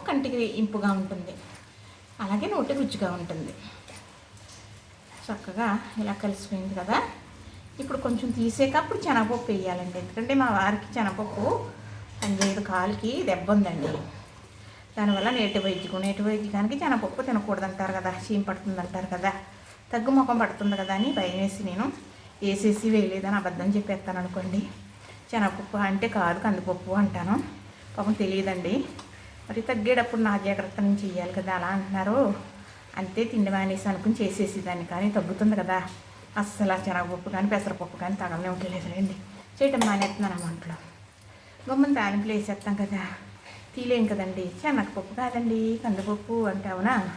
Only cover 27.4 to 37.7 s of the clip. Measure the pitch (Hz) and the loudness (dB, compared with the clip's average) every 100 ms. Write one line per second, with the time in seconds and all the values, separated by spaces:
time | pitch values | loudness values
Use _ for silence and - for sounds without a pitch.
27.4 | - - - - - - 202 214 196 190 | 0 -10 -16 -18 -10 -2 0 2 2 2
28.4 | 190 185 175 262 - - - - - - | 0 -2 0 0 0 -8 -16 -18 -18 -18
29.4 | - 220 220 233 214 254 233 226 220 202 | -6 -4 -2 0 4 4 2 2 4 4
30.4 | 196 196 190 - 202 202 196 180 175 185 | 2 0 -2 2 4 4 2 -2 -2 -2
31.4 | 185 185 175 196 190 196 190 254 214 202 | -2 0 0 0 0 0 2 4 4 2
32.4 | - - - - - 185 185 220 226 226 | -6 -16 -18 -20 -12 -8 -4 -2 0 2
33.4 | 196 190 190 190 202 185 220 226 190 - | 2 2 0 0 0 2 2 2 0 2
34.4 | 196 196 180 175 170 175 208 202 170 190 | 0 -2 -4 -4 -4 0 2 2 0 2
35.4 | 214 202 180 185 - - - - - 208 | 4 4 4 0 0 -10 -16 -20 -8 -4
36.4 | 208 - 196 190 196 175 175 175 202 190 | -4 0 2 2 0 0 -2 -4 -4 0
37.4 | 202 202 196 | 2 2 0